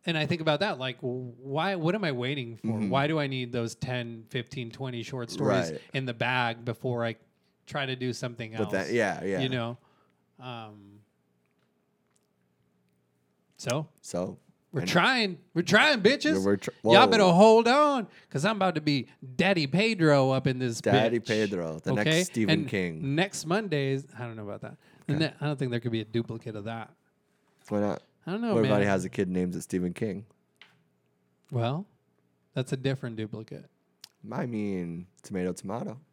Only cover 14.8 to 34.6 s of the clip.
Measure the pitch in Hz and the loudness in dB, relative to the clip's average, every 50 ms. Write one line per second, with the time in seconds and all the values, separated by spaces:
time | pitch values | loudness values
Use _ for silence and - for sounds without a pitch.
14.8 | - 185 - 180 175 226 262 247 226 196 175 147 - _ _ 160 175 175 170 214 | -4 0 0 2 2 2 2 0 0 -2 -4 -8 -14 _ _ -4 0 4 4 6
15.8 | 262 311 294 240 180 214 269 285 - 294 311 - - - 101 196 - - - - | 6 6 4 4 4 2 2 4 0 0 0 2 2 2 2 2 0 -8 -10 -2
16.8 | - 107 143 196 247 202 226 220 202 185 170 175 208 226 220 226 233 233 247 285 | 4 8 10 10 10 10 8 6 6 8 8 10 10 10 10 8 6 6 4 4
17.8 | 302 294 285 262 208 - - - - _ - 139 143 202 220 202 190 185 170 156 | 4 4 2 0 -2 -6 -12 -20 -20 _ -4 -2 0 0 0 0 0 0 0 0
18.8 | 151 151 143 135 110 - - _ - 131 127 123 165 190 196 170 151 135 135 175 | 0 0 0 0 -2 -6 -12 _ -18 -16 -4 0 2 2 2 2 0 0 2 2
19.8 | 214 233 226 185 165 156 147 139 135 131 131 131 127 135 131 127 127 123 117 104 | 2 2 2 4 6 6 8 8 6 4 2 2 2 0 0 0 -2 -2 -4 0
20.8 | - 110 101 104 110 117 120 117 107 - 113 107 110 101 98 90 82 80 78 82 | 0 4 4 4 4 4 2 0 0 0 0 2 2 0 0 -2 -4 -4 -6 -6
21.8 | - - - 104 107 151 160 165 185 180 - 120 110 101 156 165 151 127 - 98 | -4 -2 0 2 2 2 2 2 0 0 0 0 2 2 2 0 0 -2 -2 -2
22.8 | 92 87 82 78 - 135 139 156 185 202 - - - 156 170 208 220 202 156 147 | -2 -2 -4 -6 -4 -2 0 0 0 0 -2 -8 -4 -2 -2 -2 -2 -2 -2 -2
23.8 | 139 135 135 135 139 143 - 110 123 117 113 113 104 101 101 101 - 107 - - | -2 -2 -2 -4 -6 -10 -14 -12 -12 -10 -10 -10 -10 -10 -10 -10 -12 -14 -16 -18
24.8 | _ _ - _ - - 143 151 160 151 - - 147 147 151 131 143 127 120 120 | _ _ -20 _ -4 -4 -2 0 -2 -4 -4 -4 -4 -4 -4 -2 -4 -4 -4 -4
25.8 | 113 123 113 113 107 107 - 117 113 - 113 113 - 113 107 107 101 110 113 113 | -4 -2 -4 -4 -4 -2 -4 -4 -4 -4 -8 -12 -10 -12 -12 -10 -10 -10 -10 -10
26.8 | 110 - - _ _ _ _ _ _ _ _ _ _ _ _ _ _ - 107 104 | -12 -14 -18 _ _ _ _ _ _ _ _ _ _ _ _ _ _ -4 -2 0
27.8 | 104 104 85 - - _ _ _ _ 156 180 220 233 233 208 117 110 104 104 104 | 0 0 -2 -4 -8 _ _ _ _ -8 -6 -4 -2 0 2 2 4 4 4 4
28.8 | 101 101 98 95 90 92 - - 101 90 90 90 90 90 87 82 82 - - 92 | 4 2 2 0 -2 -4 -2 -2 -2 0 0 0 -2 -2 -4 -8 -8 -4 -4 -2
29.8 | 87 90 87 - 117 110 92 98 110 _ _ _ _ _ _ _ - _ _ _ | -2 -2 -4 -4 -6 -6 -6 -8 -12 _ _ _ _ _ _ _ -20 _ _ _
30.8 | _ _ _ _ _ _ _ _ _ _ _ _ _ _ 139 123 117 117 135 165 | _ _ _ _ _ _ _ _ _ _ _ _ _ _ -4 -2 -2 0 -2 -4
31.8 | 208 _ _ _ _ _ _ _ _ _ _ _ _ _ _ 135 127 - 151 139 | -6 _ _ _ _ _ _ _ _ _ _ _ _ _ _ -6 -4 -4 -6 -4
32.8 | 127 135 135 131 - 123 113 110 110 107 110 107 110 - - - - - _ _ | -2 -4 -4 -2 -6 -10 -8 -8 -8 -8 -8 -12 -14 -14 -16 -18 -18 -20 _ _
33.8 | _ _ _ _ - - _ _ - 104 113 139 151 123 117 107 | _ _ _ _ -20 -20 _ _ -16 -10 -8 -6 -6 -4 -4 -4